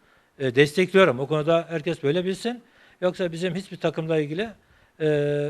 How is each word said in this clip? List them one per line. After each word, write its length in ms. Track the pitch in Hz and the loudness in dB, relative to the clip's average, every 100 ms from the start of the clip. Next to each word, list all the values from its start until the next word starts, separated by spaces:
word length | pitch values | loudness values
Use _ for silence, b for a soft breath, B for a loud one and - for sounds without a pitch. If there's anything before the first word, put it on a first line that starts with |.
| b b b _ | b b b _
e, 160 | 135 | 0
destekliyorum. 680 | 127 147 190 180 190 180 123 | 4 4 4 2 6 4 4
O 60 | 139 | -2
konuda 400 | 151 151 165 160 | -2 2 0 0
herkes 340 | 165 160 156 | -6 -4 -2
böyle 220 | - 170 | 0 0
bilsin. 380 | 180 185 233 240 b b b b | -2 -4 -6 -8 b b b b
Yoksa 320 | 180 175 180 | -4 -2 -4
bizim 220 | 165 180 | -4 -4
hiçbir 220 | 175 190 175 | -4 -8 -4
takımla 420 | 170 156 160 160 | -4 -2 -2 0
ilgili, 300 | 147 156 220 202 b b b _ | 0 -4 -6 -10 b b b _
e, 60 | 156 147 147 147 147 | 0 2 0 0 -2